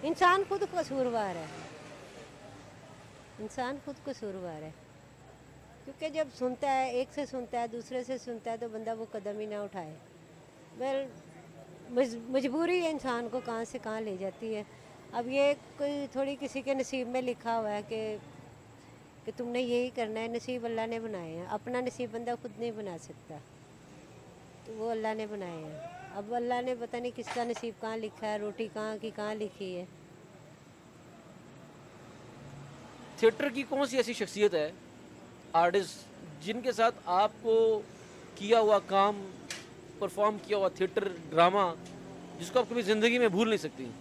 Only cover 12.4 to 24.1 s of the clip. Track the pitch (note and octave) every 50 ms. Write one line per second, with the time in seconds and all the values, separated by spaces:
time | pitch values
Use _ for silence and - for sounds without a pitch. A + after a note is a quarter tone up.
12.4 | B3+ C#4 A#3+ D#4 E4+ E4+ F4+ F4+ E4+ D#4+ D#4 C#4+ - C4 A#3+ A#3 A#3+ A#3 A#3 B3+
13.4 | B3+ A#3+ A#3 A3+ A#3 - - B3 - A3+ A3 A3 A3 G#3+ F#3+ F#3 G3 G3 F3+ -
14.4 | A#3 A3 A3 G#3 G#3 - - - - - - - - - - A#3 A#3+ B3 C4 C#4
15.4 | C#4 C#4+ C#4+ C#4+ - - - - D4 C#4+ D4 C#4+ C#4+ C4+ - B3+ C#4 C#4 C#4+ C#4
16.4 | C#4+ C4+ - C4+ - C4+ C#4 C4+ B3+ - - C4 B3+ A#3 B3 C4 B3+ B3 A#3+ -
17.4 | - A#3 A3+ A3+ A3 G#3 G#3 G#3 G#3 G3+ A3 A3 A3 A3 G#3+ G#3 - - - -
18.4 | - - - - - - - - - - - - - - - - - - A3+ -
19.4 | B3 A#3+ A#3+ B3 B3+ A#3+ A#3+ A#3+ B3 B3+ B3 B3+ A#3 G#3+ A3 A3 A3+ A3+ A#3 A#3+
20.4 | - - B3+ B3 A3+ A#3 A3+ A3+ A3+ A3+ A3+ A3+ A3+ A3+ G#3+ F#3 E3+ D#3+ D#3+ E3
21.4 | F3+ F3+ G#3 G#3 - B3 B3 B3 B3+ B3 - - B3 A#3 G#3+ A#3 A#3+ A#3 A#3+ A#3
22.4 | - A#3+ G3+ G#3 A#3 A#3 A3 G#3+ G#3+ G3 F3 E3 - - D#3+ - - - E3 D3
23.4 | - - - - - - - - - - - - - -